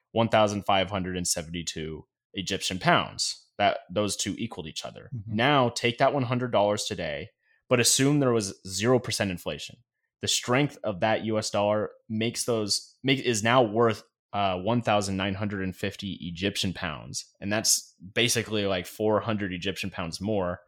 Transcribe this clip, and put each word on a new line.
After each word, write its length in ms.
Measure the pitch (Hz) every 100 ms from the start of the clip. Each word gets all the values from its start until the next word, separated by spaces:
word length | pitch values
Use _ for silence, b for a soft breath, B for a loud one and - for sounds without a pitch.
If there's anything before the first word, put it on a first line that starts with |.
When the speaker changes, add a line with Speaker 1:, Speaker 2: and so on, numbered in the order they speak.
| b
Speaker 1:
one 160 | 110 113
thousand 380 | 110 104 104
five 240 | - 98 90
hundred 260 | 98 92
and 120 | 90 87
seventy-two 800 | 90 78 87 80 80 78 76 - _ _
Egyptian 460 | 101 90 95 - 90
pounds. 680 | 170 143 76 - - - _ -
That, 200 | 101 - -
those 260 | 95 104
two 200 | - 104 -
equaled 300 | 113 - 78
each 180 | -
other. 240 | 58 - -
Speaker 2:
Mm-hmm. 220 | 120 104
Speaker 1:
Now, 340 | 107 135 143 120
take 280 | - 123 -
that 160 | 135
one 100 | 139
hundred 280 | 120 123 127
dollars 340 | 110 101 104
today, 440 | - 92 80 71 92 _ _ _ -
but 120 | 123
assume 400 | 113 - 139 147
there 120 | 127
was 220 | 113 98 - 92
zero 320 | 92 117 127
percent 320 | - - 98
inflation. 460 | 87 - 76 - - _ _ _ _
The 60 | 101
strength 500 | - - 127 147 -
of 180 | 107 90
that 240 | 110 110
U 120 | 107 107
S 120 | 107
dollar 420 | 104 104 107 98 - -
makes 360 | 107 120 117
those, 500 | - 113 101 - - _
make, 160 | 131 131
is 240 | 120 107
now 180 | 113 127
worth, 420 | 110 110 117 104 - _ _
uh, 240 | 101 98 92
one 240 | 98 120
thousand 360 | 113 104 98 95
nine 180 | 98
hundred 280 | 98 107 101
and 120 | 95
fifty 420 | - 101 - 98 -
Egyptian 520 | 87 85 98 - 95
pounds. 520 | - 85 67 58 - - _
And 100 | 101
that's 420 | 107 - - - _ 92
basically, 520 | 117 117 117 104 107
like, 220 | 98 92 87
four 320 | - 107 104
hundred 340 | 107 107 98
Egyptian 360 | 90 95 87 98
pounds 300 | 98 85 -
more. 400 | 101 104 87 87